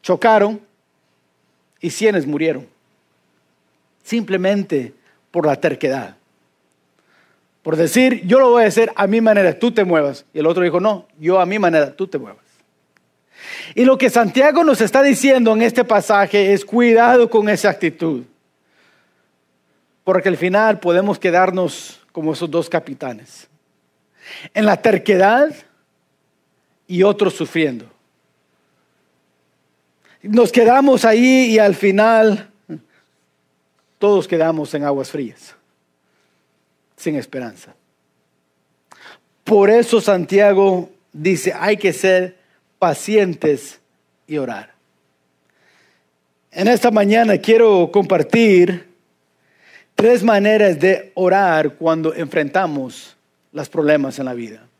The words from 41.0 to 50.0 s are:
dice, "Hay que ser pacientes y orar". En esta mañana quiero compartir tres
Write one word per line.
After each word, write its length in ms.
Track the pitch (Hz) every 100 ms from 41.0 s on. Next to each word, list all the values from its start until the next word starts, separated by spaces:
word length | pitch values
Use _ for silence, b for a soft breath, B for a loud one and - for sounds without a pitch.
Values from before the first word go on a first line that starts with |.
| _
dice, 400 | 151 165 175 185
"Hay 220 | - 185 214
que 160 | 190
ser 460 | - 190 185 185 _ _ _ _ _
pacientes 1000 | 180 180 - 214 190 156 156 139 - - _ _ _ _ _
y 120 | 151
orar". 340 | 127 104 - _ _ _ _ _ _ _ _ _ _ _ _ _ _ _ _ _ _
En 160 | - 202
esta 240 | 247 247
mañana 460 | 214 202 220 226 190
quiero 540 | - 226 226 190 170
compartir 960 | 202 175 180 - 226 226 180 175 180 - _ _ _ _ _ b b b b b
tres 280 | -